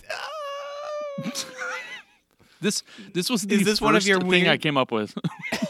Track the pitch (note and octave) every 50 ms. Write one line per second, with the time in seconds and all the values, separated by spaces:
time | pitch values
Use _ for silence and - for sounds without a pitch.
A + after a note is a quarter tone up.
0 | - - - - - C5+ D5+ D#5 C#5+ C#5 C#5+ C#5+ C#5+ C#5+ C#5+ C#5+ D5 D5+ D5+ D5
1 | D5+ C#5+ C#5 C#5 - - C#5+ - - C5 B4+ B4+ B4+ B4+ C5 B4+ - - B5+ -
2 | - _ _ _ _ _ _ _ _ _ _ - - G#3 - - - - - -
3 | - - - F3 F3+ - C4 F3+ G#3 G3 A3 G#3 F3+ G#3 G#3+ - A3 G#3+ G#3+ G#3+
4 | F#3 G3+ G3 F#3 F3+ F3+ F3+ F3+ F3 E3 C#3+ - - D#3 C#3+ C3+ B2+ - A#2+ G#2+
5 | G#2 - - - - - - - - - - - -